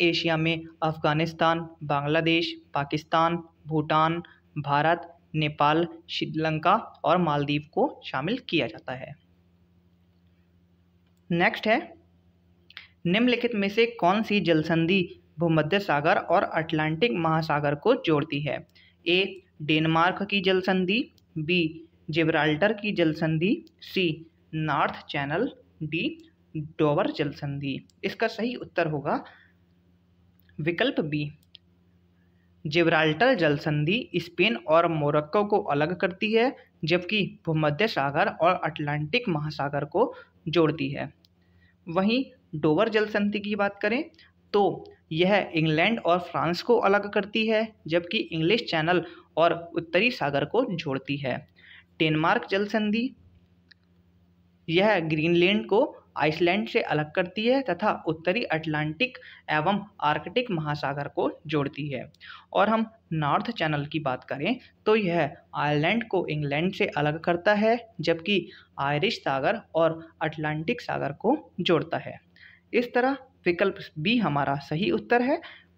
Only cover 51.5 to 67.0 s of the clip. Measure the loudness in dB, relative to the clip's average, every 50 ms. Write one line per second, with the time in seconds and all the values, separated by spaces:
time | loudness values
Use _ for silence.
51.5 | _ _ -20 -20 -20 -20 -20 _ _ 0 0 2 2 2 2 2 2 0 0 -2
52.5 | -2 -2 -2 0 -2 -2 0 0 -2 -2 -2 -4 -6 _ -20 -20 _ _ _ _
53.5 | _ _ _ _ -20 _ _ _ _ _ _ _ _ _ _ _ _ _ _ _
54.5 | _ _ -6 0 2 4 4 4 4 2 0 0 -2 0 2 2 4 4 4 4
55.5 | 2 0 0 2 2 2 2 0 -2 -12 -20 _ -4 -2 0 0 0 2 2 2
56.5 | 2 0 -2 -2 -2 -2 0 0 -2 -2 -2 -2 -2 -4 -4 -4 -4 -2 0 2
57.5 | 2 0 0 -2 -4 -2 -2 -2 -2 -2 -2 -4 -4 -2 -2 -2 -2 -2 -2 -2
58.5 | -4 -4 -2 -2 -2 -2 -2 -2 -2 -2 -4 -4 -4 -10 -20 -20 -20 -14 -6 -2
59.5 | -2 0 0 0 0 -2 -4 -8 _ -2 0 0 0 0 -4 -4 -4 -2 -2 -2
60.5 | -2 -4 -2 -4 -4 -4 -4 -4 -4 -4 -6 -6 -4 -2 -2 -2 -4 -6 -8 -4
61.5 | -2 -2 -2 -2 -6 -8 -8 -8 -8 -8 -10 -12 _ -20 -20 -20 -20 -20 -12 -4
62.5 | 0 2 2 2 2 0 -2 -4 -8 _ _ -6 -4 -2 0 2 0 0 0 -2
63.5 | -4 -2 -2 0 0 -2 -4 -4 -6 -4 -4 -4 -4 -6 -6 -10 -8 -6 -4 -4
64.5 | -4 -4 -8 -20 _ _ 0 2 2 2 2 2 2 0 0 0 -4 -10 -18 _
65.5 | -6 -2 0 0 2 2 2 2 0 0 -2 -2 -2 -2 -2 -2 -4 -4 -4 -2
66.5 | -2 0 -2 -2 0 -2 -2 -2 0 0